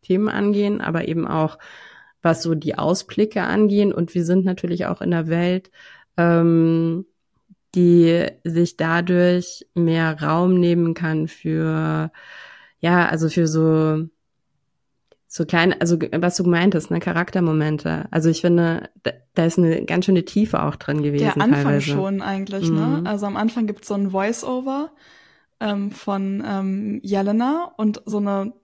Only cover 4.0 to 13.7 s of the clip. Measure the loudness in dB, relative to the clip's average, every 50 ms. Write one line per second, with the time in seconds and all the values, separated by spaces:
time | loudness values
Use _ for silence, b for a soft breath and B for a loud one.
4 | -4 -4 -2 -2 0 2 2 2 2 2 -2 -2 -4 -4 -4 -4 -4 -4 -4 -4
5 | -2 -2 -2 -2 -2 -2 -2 0 0 0 -2 -2 -4 -10 B B B B B B
6 | B B _ 0 2 4 4 4 4 4 4 4 4 4 2 2 0 0 -2 -4
7 | -8 _ _ _ _ _ _ _ _ _ -20 _ _ _ 2 4 6 8 8 8
8 | 8 6 4 2 0 -2 -4 _ _ -4 0 0 0 0 0 -4 -2 0 0 0
9 | 0 2 2 4 4 4 2 2 -2 -6 -14 -20 -20 _ _ 0 2 2 2 2
10 | 0 0 -2 -2 -2 0 0 2 2 4 4 4 4 4 2 2 2 0 -2 -2
11 | -4 -2 -2 -2 -2 -4 -8 -8 -6 -4 -2 -2 0 0 -2 -2 -2 -2 -2 -2
12 | -4 -6 B B B B B B B B B B B B B _ 0 2 2 4
13 | 2 0 0 0 -2 0 2 2 0 2 2 2 4 4